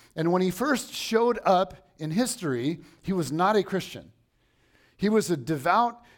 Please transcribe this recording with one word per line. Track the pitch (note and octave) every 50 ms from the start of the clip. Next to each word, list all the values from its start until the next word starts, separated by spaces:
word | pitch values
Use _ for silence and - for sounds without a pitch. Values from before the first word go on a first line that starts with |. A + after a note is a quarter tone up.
| - _ _
And | D#3+ D#3+ E3 F3
when | F3+ F#3
he | F#3
first | F3+ - A#3+ D4 C#4+ A3 - - -
showed | - - - A3 A3 A#3 A#3+ A#3+ A3 -
up | F3+ G3 F3+ F#3+ F#3+ - - _ _ _ _
in | D#3+ D#3
history, | D#3 G3 B3+ A#3 - - F#3 D3+ C3 A#2+ A#2+ D3 D3+ C#3+ - - - _
he | _ - G3
was | F#3 D#3+ B2+
not | C#3 D#3+ F3+ G3 A3
a | G#3 F#3
Christian. | - F#3+ F#3 F3 - - A2+ E2 E2+ _ _ _ _ _ _ _ _ _ _ _ _ _ _ _ _ _
He | _ F#3+ G#3
was | G#3+ A3 G3 -
a | F3
devout | D3 A#2 C3 D#3+ C#3+ C3 E3+ F3+ G#3+ A#3+ A#3+ A#3 - - - -